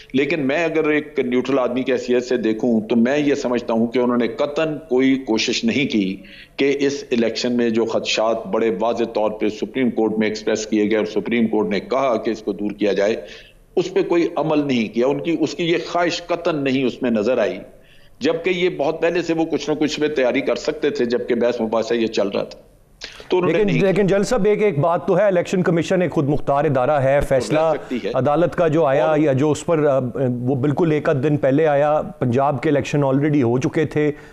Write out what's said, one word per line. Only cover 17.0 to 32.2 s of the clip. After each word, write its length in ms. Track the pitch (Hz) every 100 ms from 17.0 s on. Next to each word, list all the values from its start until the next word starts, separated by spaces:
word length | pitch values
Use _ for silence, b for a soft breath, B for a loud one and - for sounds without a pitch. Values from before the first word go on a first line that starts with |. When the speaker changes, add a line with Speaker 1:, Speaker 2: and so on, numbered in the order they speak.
| 127
Speaker 1:
नज़र 280 | 113 104 123
आई, 200 | 98 95 - - b b b -
जबकि 280 | 143 165 175
ये 200 | 180 180
बहुत 320 | 147 143 160
पहले 200 | 165 175
से 120 | 160
वो 120 | 160
कुछ 240 | 160 143 -
ना 60 |
कुछ 240 | 151 151 -
में 160 | 151
तैयारी 260 | 147 123 131
कर 140 | 131
सकते 360 | 120 - 156 147
थे, 140 | 139
जबकि 300 | 120 120 98
बहस 260 | 120 120 113
मुबासा 340 | 113 113 110
ये 120 | 120 110
चल 200 | 110 98
रहा 160 | 110
था, 200 | - - - - _ - B B B
तो 60 | 180
उन्होंने 160 | 175
Speaker 2:
लेकिन, 140 | 170 202
Speaker 1:
नहीं 120 | 156
किया। 120 | 190
Speaker 2:
लेकिन 160 | 180 190
जल 160 | 196
साहब, 240 | 196 170 208
एक, 140 | 202
एक 200 | 208 139
बात 260 | 170 175 185
तो 60 |
है, 140 | 180 208
इलेक्शन 340 | 175 - 190
कमीशन 400 | 180 165 - 185
एक 100 | 170
खुद 140 | 160
मुख्तार 400 | 139 139 - 139
इदारा 340 | 151 127 123 147
है, 200 | 135 143
Speaker 1:
वो 60 |
Speaker 2:
फैसला 460 | 131 135 - 151 160
Speaker 1:
रह 60 | 143
सकती 220 | - 123
है। 120 | 98
Speaker 2:
अदालत 400 | 131 131 151 170
का 120 | - 165
जो 160 | 156
आया 240 | 147 139 156
Speaker 1:
और 120 | 151
Speaker 2:
या 140 | 151
जो 180 | 131 151
उस 120 | 143
पर, 220 | - 160
अ, 140 | 147 135 123 120 127
वो 260 | 123 123
बिल्कुल 380 | 135 147 135 170
एक 160 | 151 147
आध 60 |
दिन 220 | 143 147 147
पहले 280 | 135 139
आया, 360 | 156 143 147 151
पंजाब 580 | - -